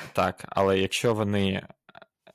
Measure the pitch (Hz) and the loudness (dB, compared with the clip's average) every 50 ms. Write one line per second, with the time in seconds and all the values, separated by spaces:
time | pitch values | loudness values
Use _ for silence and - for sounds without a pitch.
0 | - - - - - 92 - - - - - 95 98 98 95 95 95 95 - - | -8 -6 -2 0 0 0 -2 -4 -12 -6 -2 0 2 4 4 2 2 0 -2 -2
1 | - 120 113 107 107 101 104 101 98 95 95 98 - - - _ _ - _ - | 0 0 0 0 0 0 0 0 0 0 -2 -4 -6 -10 -20 _ _ -20 _ -20
2 | - _ _ _ _ - - | -20 _ _ _ _ -20 -20